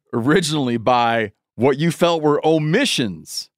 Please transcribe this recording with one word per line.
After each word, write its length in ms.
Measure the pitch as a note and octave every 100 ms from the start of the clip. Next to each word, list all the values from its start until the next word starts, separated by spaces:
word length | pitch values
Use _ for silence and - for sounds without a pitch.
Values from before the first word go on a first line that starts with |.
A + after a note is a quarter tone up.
| _
originally 640 | A#2+ A#2+ E3+ D3 D#3 B2+ A#2+
by 560 | A2 B2 A#2 A#2 G#2 - _
what 240 | - B2+ C#3
you 120 | E3
felt 320 | - F3 E3+
were 240 | D3+ D3 D#3+
omissions 1000 | D#3+ D3+ F3 - - A2+ D#2+ D#2 - -